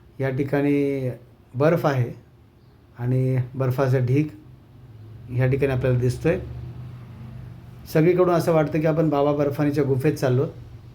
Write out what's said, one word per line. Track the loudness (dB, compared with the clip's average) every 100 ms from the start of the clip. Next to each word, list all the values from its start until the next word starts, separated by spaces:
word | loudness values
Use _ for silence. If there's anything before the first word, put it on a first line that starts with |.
| -16 -6
या | -2
ठिकाणी | -2 0 0 2 2 2 0 -4 -6 -14 -20 -10 0
बर्फ | 2 4 2
आहे | 0 -2 -6 -18 -20 -20 -20 -20 -20 -20 -8
आणि | -2 0 0 0 -2 -2
बर्फाचा | -2 0 2 2
ढीग | 2 2 0 -6 -20 -20 -20 -20 -20 -20 -20 -18 -8 -2
या | 0
ठिकाणी | 2 0
आपल्याला | 0 0 2
दिसतोय. | 0 0 0 0 -4 -12 -12 -14 -16 -16 -18 -18 -16 -16 -16 -18 -20 -18 -4
सगळीकडून | 2 4 4 4 2
असं | 4
वाटतं | 2 2 0
की | 0
आपण | 2 2
बाबा | 2 2
बर्फानीच्या | 2 0 2 0 2
गुफेत | 0 2 0
चाललो. | 0 2 2 0 -6 -18 -20 -20